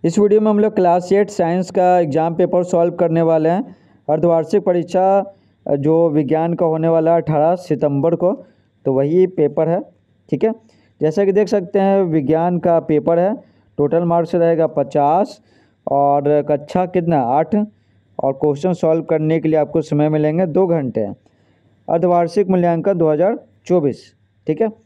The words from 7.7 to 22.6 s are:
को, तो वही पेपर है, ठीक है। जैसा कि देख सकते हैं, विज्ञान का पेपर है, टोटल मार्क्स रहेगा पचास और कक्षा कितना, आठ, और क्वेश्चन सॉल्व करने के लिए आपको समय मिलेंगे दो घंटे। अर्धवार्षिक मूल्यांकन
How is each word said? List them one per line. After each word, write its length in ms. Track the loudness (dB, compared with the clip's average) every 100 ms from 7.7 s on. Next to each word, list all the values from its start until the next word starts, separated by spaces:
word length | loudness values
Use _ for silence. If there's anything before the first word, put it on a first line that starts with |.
| -2 0 0 0
को, 180 | 0 -2 -2 -10 _ _ _ -4
तो 60 |
वही 340 | -2 0 2 0
पेपर 400 | 2 -2 0 -2
है, 120 | -2 -6 _ _ _ _
ठीक 160 | -2
है। 80 | -2 -4 _ _ _ _
जैसा 240 | -2 0
कि 80 | 0
देख 160 | 2 0
सकते 300 | -2 -2 0
हैं, 220 | 2 2
विज्ञान 540 | 2 0 0 0 0 0
का 200 | 2 0
पेपर 360 | 2 -2 2 0
है, 160 | 0 -2 -12 _ _ -4
टोटल 260 | -2 0
मार्क्स 300 | 0 0 0
रहेगा 320 | 0 2 2 0
पचास 720 | -2 -2 0 2 2 0 -6 _ _ _ _ -4
और 440 | 0 2 2 2 0
कक्षा 420 | 0 -4 -2 -4 -2
कितना, 340 | -2 0 0
आठ, 340 | 0 0 0 -2 -4 _ _ _ _ -6
और 140 | -4
क्वेश्चन 380 | -2 -2 -2 -2
सॉल्व 280 | -2 0 0
करने 340 | 0 -2 0 -2
के 80 | 0
लिए 100 | -2
आपको 240 | 0 -4
समय 260 | -2 0 0
मिलेंगे 380 | 0 0 0 -2
दो 180 | 0 0
घंटे। 380 | 0 -2 -6 -6 -8 _ _ _ _ _ _ -4
अर्धवार्षिक 600 | -2 2 0 0 -2 0
मूल्यांकन 500 | 0